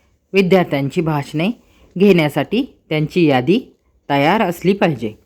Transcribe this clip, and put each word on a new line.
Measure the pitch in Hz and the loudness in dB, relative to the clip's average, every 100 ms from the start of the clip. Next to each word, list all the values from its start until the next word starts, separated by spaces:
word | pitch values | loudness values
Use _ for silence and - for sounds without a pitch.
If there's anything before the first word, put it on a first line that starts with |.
| _ _ _ | _ _ _
विद्यार्थ्यांची | 190 180 190 170 143 139 180 | -2 2 2 2 -2 -4 -4
भाषणे | 160 151 - 151 185 233 _ _ _ 175 | -4 -4 -4 -4 -4 -6 _ _ _ 2
घेण्यासाठी | 202 175 151 151 135 220 277 _ - | 4 4 2 -2 -2 -4 -4 _ -6
त्यांची | 156 151 180 156 | -4 -2 0 2
यादी | 131 127 226 - _ _ _ - | 2 2 -2 -4 _ _ _ -4
तयार | 143 147 214 | 0 2 2
असली | 185 170 175 | -2 -2 -2
पाहिजे. | 202 180 127 110 - | 0 -2 -2 -8 -12